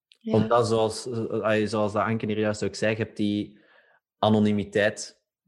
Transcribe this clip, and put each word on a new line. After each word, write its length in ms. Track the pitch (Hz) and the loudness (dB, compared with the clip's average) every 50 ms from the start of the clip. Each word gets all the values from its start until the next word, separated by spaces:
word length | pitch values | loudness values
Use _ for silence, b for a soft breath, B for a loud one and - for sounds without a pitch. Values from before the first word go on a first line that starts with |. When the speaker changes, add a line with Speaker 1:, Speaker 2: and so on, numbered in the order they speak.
| _ _ _ _ | _ _ _ _
Speaker 1:
Ja. 140 | - 220 220 | -6 0 2
Speaker 2:
Omdat, 340 | 220 107 113 120 120 113 | 2 2 4 2 2 2
zoals, 400 | 107 113 113 110 107 - - - | 2 2 2 2 0 -2 -6 -8
eh, 540 | 127 120 113 110 - 110 113 101 110 107 107 | -8 -6 -6 -4 -4 -4 -2 0 0 2 2
eh, 60 | 107 | 0
zoals 260 | 101 113 107 104 101 98 | 0 0 0 0 0 0
dat 100 | 104 98 | 0 0
Anke 220 | 110 113 113 113 | 0 0 -2 -2
hier 140 | 107 104 107 | -4 -2 0
juist 240 | 107 107 104 - 104 | 0 -2 -2 -2 -4
ook 120 | 98 - | -6 -4
zei, 160 | - 107 107 113 | -2 -2 0 0
je 80 | 110 113 | -2 -4
hebt 140 | 110 - | -6 -4
die 420 | - 107 104 104 104 104 - b b b b b b b b b b b _ _ - | -4 -2 0 0 -2 -4 -6 b b b b b b b b b b b _ _ 0
anonimiteit 1000 | 104 107 110 107 104 104 104 104 98 101 - 107 101 107 - - - - - _ _ _ _ _ _ | 2 4 4 4 4 4 2 0 -2 -2 0 0 0 0 0 -4 -14 -16 -18 _ _ _ _ _ _